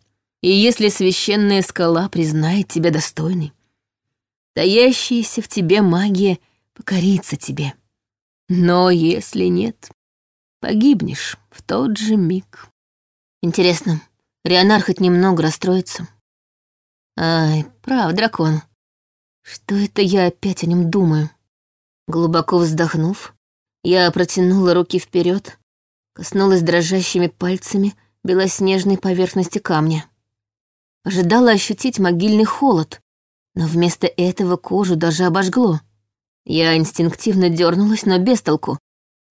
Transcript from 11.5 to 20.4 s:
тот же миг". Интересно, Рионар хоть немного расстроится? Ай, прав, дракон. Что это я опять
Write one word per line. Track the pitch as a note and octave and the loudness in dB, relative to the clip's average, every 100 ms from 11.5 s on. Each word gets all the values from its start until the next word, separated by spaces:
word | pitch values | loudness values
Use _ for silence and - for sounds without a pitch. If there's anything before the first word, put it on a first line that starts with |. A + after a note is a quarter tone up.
| - | -18
тот | - G3 C4 G#3 | -6 -4 -2 -2
же | A3 G#3+ | 0 0
миг". | E3 F#3 - - - _ _ _ _ _ _ _ | 0 -2 -8 -18 -20 _ _ _ _ _ _ _
Интересно, | F3 E3 F3+ E3 F#3 D#3 - _ _ _ - | -4 2 2 2 -2 -4 -6 _ _ _ 0
Рионар | F3+ F#3+ G#3+ | 4 4 4
хоть | - F3+ | 2 0
немного | F3+ F3 F#3+ E3+ | 2 4 2 2
расстроится? | D#3 - F#3 F#3 F3+ - E3+ _ _ _ _ _ _ _ _ _ _ - | 0 -2 0 -2 -2 -10 -14 _ _ _ _ _ _ _ _ _ _ -4
Ай, | E3 E3 D#3 D#3 D3+ _ | -2 0 2 0 -4 _
прав, | - C4 F3 | -4 -2 0
дракон. | F3+ A3 - D#3+ D#3 - _ _ _ _ _ _ _ | 0 -2 0 -2 -2 -6 _ _ _ _ _ _ _
Что | - - - G3+ | -20 -14 -6 -2
это | G3+ - | -2 -2
я | F#3+ G3 F3+ | 0 2 0
опять | - | -2